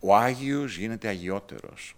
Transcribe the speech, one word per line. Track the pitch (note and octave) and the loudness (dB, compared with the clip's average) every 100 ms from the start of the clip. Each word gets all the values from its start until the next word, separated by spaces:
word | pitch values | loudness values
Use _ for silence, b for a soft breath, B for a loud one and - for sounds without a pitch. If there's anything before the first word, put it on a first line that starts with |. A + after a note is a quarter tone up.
Ο | F#2+ G2+ | 6 6
Άγιος | B2 B2+ C#3 C#3+ C#3 F2 | 6 0 -2 -2 -4 -6
γίνεται | A2 A2+ A2 | -6 -4 -6
αγιότερος, | F#2+ F2 G2 - G#1+ - - - | -4 -4 -6 -8 -16 -16 -16 -18